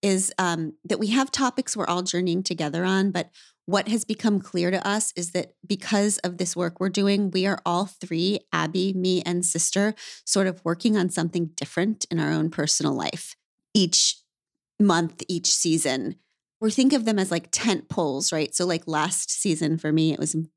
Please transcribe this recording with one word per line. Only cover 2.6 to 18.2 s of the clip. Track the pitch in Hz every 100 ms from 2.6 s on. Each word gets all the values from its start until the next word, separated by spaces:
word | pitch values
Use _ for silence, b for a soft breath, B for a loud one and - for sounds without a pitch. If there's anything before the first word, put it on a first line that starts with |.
| 151 160
on, | 185 190 196
but | 175 175 B B B -
what | 196 -
has | 220
become | - 214 226 202
clear | 190 180 175
to | 185 -
us | 208 214 -
is | 175
that | 180 - _
because | - 196 - 208 208 196
of | 185 175
this | 185 -
work | 175 175
we're | 190
doing, | 185 196 202 202
we | 185 190
are | 196 -
all | 175 190
three, | - 180 165 185 202 _
Abby, | 160 156 185 190
me, | 190 185 180 -
and | 175 180
sister, | 175 - 196 202 214 B B -
sort | 196 190
of | 180 165
working | 170 233 214
on | 180
something | 175 165 175 165 -
different | - - 196 214 -
in | 170
our | 151
own | 156 160
personal | 160 151 - 151
life | 135 78 - - - _ _ _ 220
each | 180 - - - _ _ _ _ _ _
month, | 202 170 170 - -
each | 175 175
season. | - 175 160 147 131 104 - _ _ _ _
We | 220
think | 214 262
of | 277 220
them | 208
as, | 190
like, | 175 -
tent | - 226 190 -
poles, | - 160 135